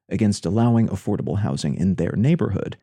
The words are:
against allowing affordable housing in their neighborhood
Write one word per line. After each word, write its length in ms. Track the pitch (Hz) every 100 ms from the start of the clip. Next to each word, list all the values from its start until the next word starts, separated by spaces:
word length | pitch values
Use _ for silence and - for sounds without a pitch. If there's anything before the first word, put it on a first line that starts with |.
| -
against 360 | - 104 98 85
allowing 420 | 104 120 117 113
affordable 500 | 98 - 101 - 104
housing 340 | 80 67 76
in 220 | - 95 90
their 160 | 85
neighborhood 680 | - 123 170 - 95 - -